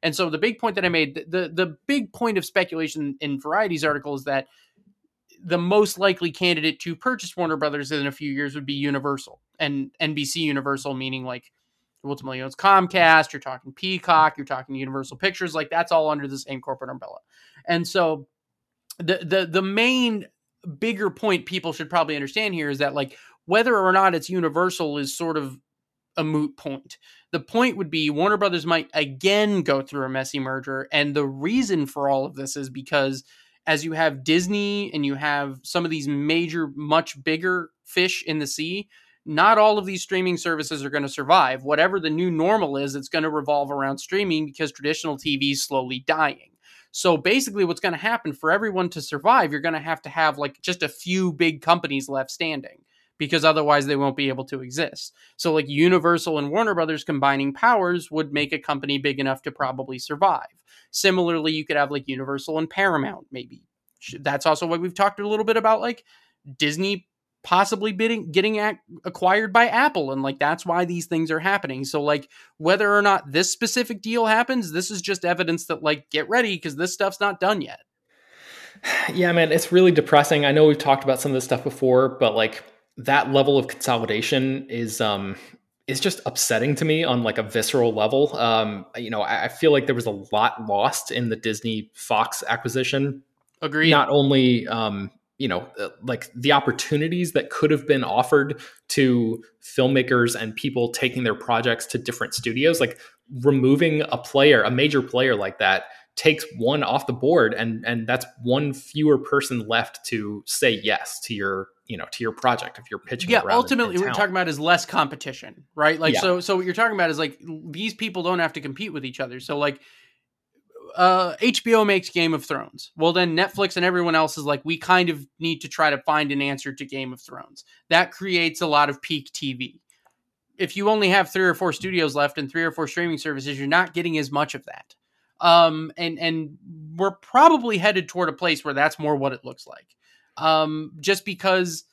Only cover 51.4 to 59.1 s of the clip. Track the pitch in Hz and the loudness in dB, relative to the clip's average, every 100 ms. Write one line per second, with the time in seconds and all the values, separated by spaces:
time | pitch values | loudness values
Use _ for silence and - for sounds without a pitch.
51.4 | 165 151 - 170 170 135 139 139 131 - | 0 0 2 2 2 -4 -4 -6 -6 -6
52.4 | 165 151 135 - _ _ _ _ 147 165 | -6 -6 -8 -20 _ _ _ _ -2 2
53.4 | 156 156 147 147 139 139 139 135 139 131 | 4 4 4 2 2 0 0 0 -2 -2
54.4 | 135 135 127 131 165 - - _ _ _ | -8 -10 -10 -6 -6 -6 -18 _ _ _
55.4 | 170 156 139 143 170 180 160 170 170 156 | 0 0 0 4 6 6 4 2 0 -2
56.4 | 143 170 226 185 160 156 - 147 139 139 | -2 0 0 0 -2 -2 -4 0 2 2
57.4 | 139 139 226 233 180 175 - 151 151 147 | 0 2 4 4 2 -2 -2 -4 -2 -2
58.4 | 147 156 156 143 139 139 139 | -2 -4 -4 -4 -2 -2 -2